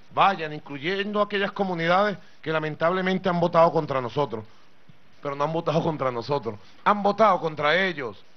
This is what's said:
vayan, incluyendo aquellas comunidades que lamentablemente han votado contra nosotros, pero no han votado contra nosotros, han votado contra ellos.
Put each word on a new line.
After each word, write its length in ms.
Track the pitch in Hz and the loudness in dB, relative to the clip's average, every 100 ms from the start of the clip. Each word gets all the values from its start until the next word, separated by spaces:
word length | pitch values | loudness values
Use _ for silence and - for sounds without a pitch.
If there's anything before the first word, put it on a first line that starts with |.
| - | -4
vayan, 380 | 120 185 175 156 | 2 4 2 -4
incluyendo 680 | 151 - 143 151 196 202 208 | -8 -10 -8 -4 -4 -2 -2
aquellas 320 | 208 202 202 | 0 0 -2
comunidades 640 | - 190 170 165 185 208 196 - - | -2 -2 0 2 2 2 -2 -10 -10
que 100 | 151 | -4
lamentablemente 800 | 160 156 147 165 185 185 185 190 | -2 -2 0 0 2 0 0 0
han 100 | 175 | 2
votado 320 | 170 170 165 | 4 6 6
contra 300 | 170 147 131 | 4 0 -2
nosotros, 440 | 120 147 143 110 104 - - - - - - - | -2 0 -2 -4 -10 -16 -20 -20 -20 -20 -20 -10
pero 140 | 143 139 | -8 -4
no 80 | |
han 80 | 147 | -2
votado 300 | 160 165 156 | -2 0 0
contra 280 | 165 147 131 | 0 0 -2
nosotros, 480 | 120 113 143 113 107 - - | -2 -2 -2 -4 -8 -14 -2
han 180 | 185 208 | 0 2
votado 360 | 202 202 214 180 | 2 4 4 4
contra 380 | 156 151 147 165 | 0 0 2 4
ellos. 400 | 190 147 120 98 - | 2 -2 -6 -8 -16